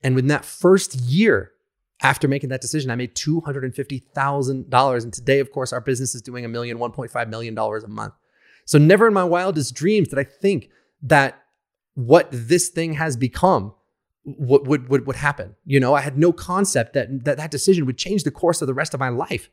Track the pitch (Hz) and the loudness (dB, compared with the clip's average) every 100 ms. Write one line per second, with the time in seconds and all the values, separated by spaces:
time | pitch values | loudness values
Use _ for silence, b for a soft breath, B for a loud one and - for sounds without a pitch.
0 | 135 127 131 147 - - 180 190 - 131 | 0 0 2 0 -4 0 4 4 2 -6
1 | 123 156 220 107 92 _ _ _ _ _ | -2 2 4 2 -2 _ _ _ _ _
2 | 135 139 143 139 135 131 120 156 131 120 | 0 2 0 -2 -4 -8 -4 -4 -4 -4
3 | 127 - 151 160 156 135 127 127 135 135 | -6 -4 -2 -2 -2 -6 -6 -8 -8 -10
4 | _ - 139 143 131 131 127 127 135 123 | _ -4 -2 0 -2 -4 0 2 2 0
5 | 117 - 120 139 131 143 131 110 107 123 | -4 -6 0 0 0 -6 -6 -6 -4 -4
6 | 131 123 120 123 117 117 120 117 120 117 | -4 -8 -12 -10 -8 -6 -6 -6 -6 -6
7 | 117 120 117 113 117 110 110 110 107 107 | -8 -6 -6 -8 -8 -4 -4 -4 -8 -10
8 | 104 _ b b b b - 151 151 190 | -10 _ b b b b 2 6 6 6
9 | 226 202 180 175 185 151 123 - 170 214 | 6 4 2 0 0 -4 -6 -4 0 2
10 | 165 139 135 _ 196 165 - _ _ _ | 0 -2 -6 _ -2 -2 -6 _ _ _
11 | 131 147 135 - _ _ _ _ _ - | 2 2 2 -4 _ _ _ _ _ -10
12 | 120 160 - 123 117 175 - 170 165 151 | 4 4 4 -8 0 0 0 -4 -6 -2
13 | 160 120 123 - 185 147 98 _ _ _ | -4 -2 -4 2 2 2 -2 _ _ _
14 | _ _ - 143 127 139 135 147 123 139 | _ _ -18 -8 4 4 4 -2 0 -2
15 | 139 120 143 - - - - 139 127 143 | -2 -4 -4 -4 -12 -16 0 2 4 2
16 | 139 135 170 165 - 185 196 139 113 139 | 0 2 2 2 -4 -2 0 0 -2 -4
17 | 113 135 135 131 156 139 - 180 131 131 | -4 -4 -4 -4 -6 -2 2 4 2 -4
18 | 185 202 147 - 175 - 135 131 160 127 | -4 -2 -2 0 -2 0 -4 -4 -4 -4
19 | 131 123 170 123 - | -4 -4 -6 -8 -10